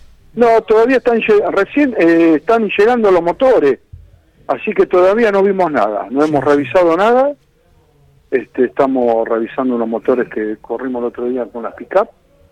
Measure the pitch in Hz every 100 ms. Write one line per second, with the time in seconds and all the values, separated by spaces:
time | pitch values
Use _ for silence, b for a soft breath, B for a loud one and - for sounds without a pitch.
0 | - - _ - 240 226 - 220 233 262
1 | 247 226 - 208 175 196 196 277 294 220
2 | 165 165 165 151 - 233 208 - 214 247
3 | 208 180 170 170 262 202 143 117 _ -
4 | - _ _ _ - 135 - 185 180 185
5 | 185 214 220 196 202 190 175 139 104 104
6 | 95 131 156 147 131 143 131 185 170 165
7 | 214 247 277 285 _ _ _ _ _ _
8 | _ _ - 131 110 - 120 - 135 131
9 | 120 113 113 113 110 - 127 120 113 113
10 | - 123 113 - 107 110 - 117 131 123
11 | 120 117 123 127 110 120 110 - - 185
12 | 220 _ _ _ _